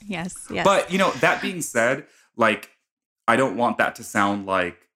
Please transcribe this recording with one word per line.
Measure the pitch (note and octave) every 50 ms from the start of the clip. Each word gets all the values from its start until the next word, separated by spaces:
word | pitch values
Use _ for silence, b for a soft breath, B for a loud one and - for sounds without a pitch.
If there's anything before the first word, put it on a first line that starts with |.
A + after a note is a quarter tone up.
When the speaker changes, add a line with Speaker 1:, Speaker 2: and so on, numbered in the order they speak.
| A3
Speaker 1:
Yes, | G3+ G3 E3 E3 F3+ - - - -
yes. | - F#3+ E3+
Speaker 2:
But, | F#3+ G3 F#3 - -
you | F3+ F#3+
know, | G3 E3+ - C3
that | D3 E3+ - - -
being | G3+ F#3+ F3
said, | D3 - - A#2+ A2+ A#2+ C3+ C#3+ D#3 b b b b b b
like, | - A#2 A2 G#2+ G2+ - - _ _ _ _ _ _ _ _ _ _ -
I | - A#2
don't | A#2+ C3+ B2+ F#2 A2
want | A#2+ A#2+ A2 -
that | A2 - -
to | - A#2
sound | - - A2 G2+ G2+ G2+ G2+ G2
like | F#2+ F#2+ F#2 F2+ F2 F2 _ _ _ _